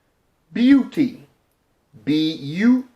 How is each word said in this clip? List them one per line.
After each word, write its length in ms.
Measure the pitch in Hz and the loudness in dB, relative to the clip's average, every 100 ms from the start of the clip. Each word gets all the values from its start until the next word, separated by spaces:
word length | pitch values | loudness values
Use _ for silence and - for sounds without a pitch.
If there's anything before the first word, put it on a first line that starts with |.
| _ _ _ _ _ | _ _ _ _ _
beauty, 760 | 208 247 277 - - 131 - - _ _ _ _ _ _ - | -2 4 4 2 -4 -4 -4 -20 _ _ _ _ _ _ -18
B 280 | 107 151 156 | -4 -2 -2
U 520 | 160 139 170 226 254 254 | -6 -10 -2 2 2 -2